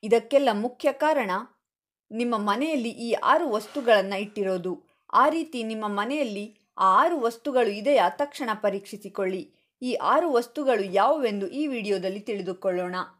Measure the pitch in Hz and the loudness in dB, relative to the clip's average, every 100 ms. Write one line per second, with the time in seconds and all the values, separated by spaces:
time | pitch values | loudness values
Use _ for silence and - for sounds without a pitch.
0 | 214 226 220 277 277 208 233 - 302 277 | 4 2 4 2 4 2 -2 -2 -2 0
1 | 302 302 214 185 240 _ _ _ _ _ | 0 2 0 -2 -4 _ _ _ _ _
2 | _ 220 240 226 208 202 302 302 233 - | _ -4 -2 -2 0 0 0 -2 -4 -6
3 | 233 220 - 294 330 214 214 294 233 214 | -4 0 4 2 2 -2 -4 -6 4 4
4 | 190 196 208 214 190 185 180 175 _ _ | 4 -4 -6 -6 -4 -2 -4 -10 _ _
5 | _ - 277 320 320 247 220 220 214 202 | _ 2 2 2 -6 -8 -8 -6 -4 -4
6 | 214 294 262 202 208 _ _ - 190 190 | -2 -2 -4 -6 -10 _ _ 0 4 4
7 | 311 330 233 233 - 254 226 202 214 277 | 4 2 -2 -4 -4 0 0 0 2 4
8 | 180 - 285 - 247 214 208 196 196 208 | 4 0 -6 -4 -6 -2 -2 -4 -10 -16
9 | 202 190 190 190 - _ _ _ 254 - | -14 -4 -4 -4 -8 _ _ _ -6 -2
10 | 151 262 339 247 240 - 269 233 196 190 | 2 2 4 0 -2 -4 0 0 0 2
11 | 214 311 247 202 196 269 302 247 208 196 | 4 2 0 -2 -6 -4 -4 -4 -2 -2
12 | 185 196 208 208 180 185 196 180 180 180 | -2 -6 -8 -8 -6 -6 -4 -2 -4 -6
13 | 180 _ | -8 _